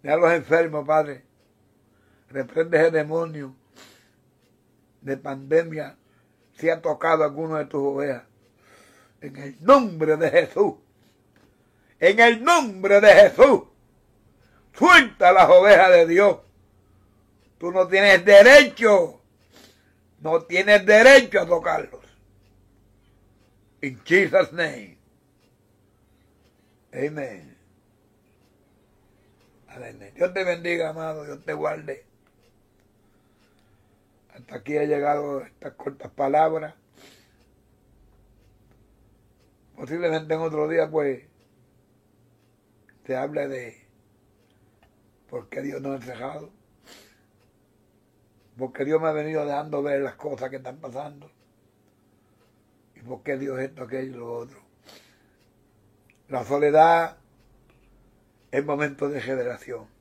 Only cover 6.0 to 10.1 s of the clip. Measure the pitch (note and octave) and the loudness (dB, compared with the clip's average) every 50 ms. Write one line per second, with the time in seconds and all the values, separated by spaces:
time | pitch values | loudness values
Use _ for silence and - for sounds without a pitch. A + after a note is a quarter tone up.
6 | _ _ _ _ _ _ _ _ _ _ _ - D#3+ E3 D#3 - - E3+ D3+ - | _ _ _ _ _ _ _ _ _ _ _ -6 -4 -4 -4 -4 -6 -8 -8 -4
7 | - D#3+ D#3+ D#3+ D#3 D3 C#3 D3 E3 D#3+ D#3+ D3+ D3 C#3 - C#3+ C#3 C#3 C#3 C#3 | -2 -2 -2 -2 -2 -4 -6 -10 -12 -10 -10 -10 -10 -8 -8 -6 -6 -6 -6 -6
8 | C#3+ C#3+ C3 A#2 _ _ _ _ _ _ _ _ _ _ _ _ _ _ _ _ | -8 -8 -10 -12 _ _ _ _ _ _ _ _ _ _ _ _ _ _ _ _
9 | _ _ _ _ - C#3+ C#3 C#3 C#3+ C#3+ C3+ _ D#3 G#3 C#4 C#4 B3 G#3 E3+ D#3+ | _ _ _ _ -20 -20 -20 -18 -20 -20 -20 _ 2 4 4 4 4 -2 -8 -6
10 | D#3+ D3+ | -4 -4